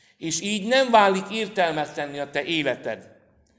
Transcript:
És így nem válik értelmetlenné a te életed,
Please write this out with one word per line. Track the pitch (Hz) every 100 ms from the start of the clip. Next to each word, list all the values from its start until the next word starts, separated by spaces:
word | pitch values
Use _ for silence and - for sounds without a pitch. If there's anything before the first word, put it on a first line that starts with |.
| _ _
És | 165 156
így | 202 208 208
nem | 262 254
válik | 226 202 190 190
értelmetlenné | 220 202 196 170 156 147 156 147 143
a | 143
te | 147
életed, | 151 165 139 123 123 104 - _ _ _ _